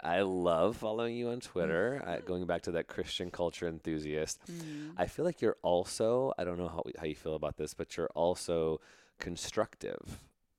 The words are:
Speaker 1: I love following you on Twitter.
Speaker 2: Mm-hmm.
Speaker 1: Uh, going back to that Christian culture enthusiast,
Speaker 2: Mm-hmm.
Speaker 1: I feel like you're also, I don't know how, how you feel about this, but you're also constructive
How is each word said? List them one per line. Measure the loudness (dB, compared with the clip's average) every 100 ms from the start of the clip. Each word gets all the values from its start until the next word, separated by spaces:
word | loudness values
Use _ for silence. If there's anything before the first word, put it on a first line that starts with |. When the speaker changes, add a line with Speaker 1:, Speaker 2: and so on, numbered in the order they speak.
Speaker 1:
I | 2 4
love | 4 4 4 6 4 4
following | -2 0 -2 -2
you | -2
on | -4
Twitter. | -4 0 2 4 2 0
Speaker 2:
Mm-hmm. | -2
Speaker 1:
Uh, | -4
going | -2 -2 0
back | -2
to | 0
that | -2 -2
Christian | -4 -6 -4 -6
culture | -2 -2 0 -4
enthusiast, | -4 -2 -2 -2 -2 -2 -4 -10
Speaker 2:
Mm-hmm. | -10 -8 -8 -8 -2
Speaker 1:
I | -2
feel | 0 -2
like | 2
you're | 2 2
also, | 4 4 2 0 2 2 2 0
I |
don't | -2 -2
know | -4
how, | -4 -6 -4
how | -4
you | -4
feel | -4 -2
about | -2 -2
this, | -6
but | -4 -8 -2
you're | -2
also | 4 4 4 2 2 2 0 -4 -20 -20 _
constructive | -8 -6 -4 0 -2 -2 -8 -8 -10 -14 -16 _ _